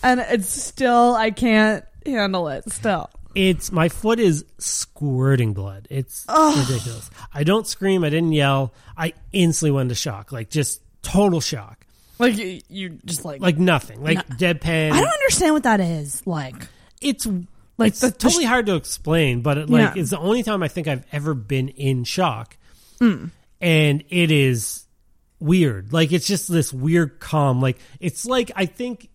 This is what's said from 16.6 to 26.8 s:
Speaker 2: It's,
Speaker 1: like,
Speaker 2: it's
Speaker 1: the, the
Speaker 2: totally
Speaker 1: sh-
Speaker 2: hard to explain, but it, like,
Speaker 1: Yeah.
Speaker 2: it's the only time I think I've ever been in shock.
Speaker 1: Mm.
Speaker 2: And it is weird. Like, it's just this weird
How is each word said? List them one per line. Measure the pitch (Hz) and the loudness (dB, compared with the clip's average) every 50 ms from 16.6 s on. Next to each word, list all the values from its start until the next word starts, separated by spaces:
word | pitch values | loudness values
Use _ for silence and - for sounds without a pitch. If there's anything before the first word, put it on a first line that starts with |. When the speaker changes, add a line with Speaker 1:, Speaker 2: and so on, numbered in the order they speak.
| - - - _ - _ _ _ | -18 -20 -20 _ -20 _ _ _
Speaker 2:
It's, | - 285 254 - - 226 196 180 175 - - - - _ _ | -4 -4 -4 -2 -4 -4 -4 -6 -6 -10 -20 -20 -20 _ _
Speaker 1:
like, | - 226 214 | 2 2 2
Speaker 2:
it's | - - | 2 2
Speaker 1:
the, | - 254 | -2 -2
the | |
Speaker 2:
totally | - - - 247 339 349 320 | 0 2 0 2 2 2 2
Speaker 1:
sh- | 226 | 2
Speaker 2:
hard | 247 254 226 | 2 2 2
to | 208 190 | 0 -2
explain, | 156 - - - - - 151 160 165 156 135 123 120 | -2 -2 -6 -12 -8 -2 0 2 2 2 2 0 0
but | 117 151 143 143 | 0 0 -2 -2
it, | 156 151 | 2 2
like, | 240 233 220 196 - | 4 4 4 4 2
Speaker 1:
Yeah. | 185 | -2
Speaker 2:
it's | 165 127 | -2 -2
the | - 156 | -2 -2
only | 160 190 226 247 214 | 0 0 0 0 0
time | 220 214 196 170 | -2 -2 -2 -2
I | 139 | -4
think | - 180 151 156 | -4 -4 -4 -4
I've | 139 127 - - | -4 -4 -6 -8
ever | - 147 143 156 151 | -8 -6 -4 -4 -4
been | 127 107 101 143 131 127 135 | -4 -4 -4 -2 -2 -2 -4
in | - - 143 135 135 127 120 | -6 -4 -2 -2 0 0 -2
shock. | - - - 185 160 117 110 113 - - - _ - - - _ _ - - | -4 -2 0 0 0 -2 -6 -10 -14 -18 -20 _ -20 -20 -20 _ _ -4 0
Speaker 1:
Mm. | 247 233 175 123 80 170 - _ _ _ _ _ | 2 2 2 0 -6 -12 -14 _ _ _ _ _
Speaker 2:
And | 180 175 160 156 156 147 139 151 - _ | 0 2 4 4 4 4 2 0 -4 _
it | 180 180 170 160 | 0 0 2 4
is | 156 147 135 131 127 113 104 - - - - _ _ _ _ _ _ _ _ _ _ _ | 4 4 4 2 2 0 -4 -8 -10 -12 -16 _ _ _ _ _ _ _ _ _ _ _
weird. | 160 147 180 185 165 139 110 98 95 104 | 0 2 4 4 4 2 0 -4 -8 -2
Like, | 135 165 165 139 | 0 2 2 2
it's | 170 170 - - | 2 -2 0 0
just | 202 - - - | -4 -4 -2 0
this | 175 165 147 - | 0 0 0 0
weird | 139 127 | -4 -4